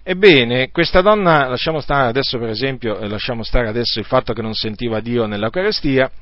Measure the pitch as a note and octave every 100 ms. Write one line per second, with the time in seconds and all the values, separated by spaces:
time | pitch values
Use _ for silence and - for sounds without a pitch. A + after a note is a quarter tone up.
0 | - F3+ G#3 C#3+ A#2 B2 C3 - D#3+ F#3
1 | F#3+ G#3+ F3+ D#3 C3 B2 D#3+ D#3 B2 C#3+
2 | B2 B2+ C3+ B2 A2+ G#2+ C3+ B2+ A2+ G2
3 | G#2+ G#2 - A#2 A2+ B2+ A2+ A2+ A2+ A#2
4 | G2 C3 - A2 A2 G#2+ A2+ G#2 A#2+ G#2+
5 | A#2 A#2+ A2 G#2 A2 F3+ G3+ G3+ D3 C3
6 | C3 -